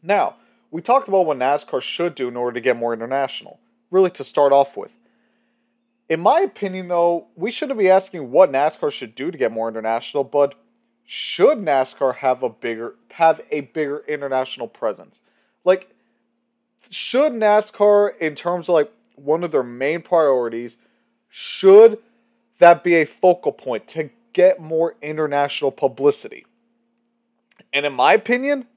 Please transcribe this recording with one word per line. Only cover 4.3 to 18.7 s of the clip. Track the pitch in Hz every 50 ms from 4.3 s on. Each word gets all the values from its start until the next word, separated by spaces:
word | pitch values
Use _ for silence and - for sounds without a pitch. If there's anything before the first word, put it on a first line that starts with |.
| - - 143 139 139
off | 139 139 - -
with. | 101 95 - _ _ _ _ _ _ _ _ _ _ _ _ _ _ _ _ _ _ _ _ _ _ _ _
In | 165 160
my | 170 208 277 330
opinion, | 392 - _ - 214 190 185 185 185 175
though, | 175 175 170 175 170 170 - _ _
we | - 165 233
shouldn't | 233 - - 262 277 220
be | 202 185
asking | 185 190 185 - - 175 143 120
what | 123 160 190 170 135
nascar | 135 143 156 - - - 147 139
should | - 135 113 _
do | - 131 165
to | 175 143
get | 131 113 113
more | 113 113 113
international, | 110 113 110 110 113 117 120 - - 147 139
but | 131 - 143 143 139 - _ _ _ _ _ _ _ _ _ _
should | _ - - - - - - 175 254 311 240
nascar | 202 160 143 135 131 - - - 143 131 123
have | - - 135 127 123 127
a | 120
bigger, | 110 _ - 120 117 113 117 117 - _ _ _
have | - - 165 165 160 - - _
a | 151 151 139
bigger | 131 _ 165 151 143 143 151 - -
international | 151 143 143 139 135 131 131 127 - 127 123 110
presence? | _ _ - 110 101 87 87 _ _ - _ _ _ _ _ _ _ _ _
Like, | 180 190 190 - _ _ _ _ _ _ _ _ _ _ _ _ _ _ _ _ _ _ _ _ _
should | - - - - - 247 294 311 247
nascar, | 233 214 208 208 214 214 - _ - 208 208 208 208 208 202 202 -
in | 170 156 147
terms | 139 - 175 175 180 165
of, | -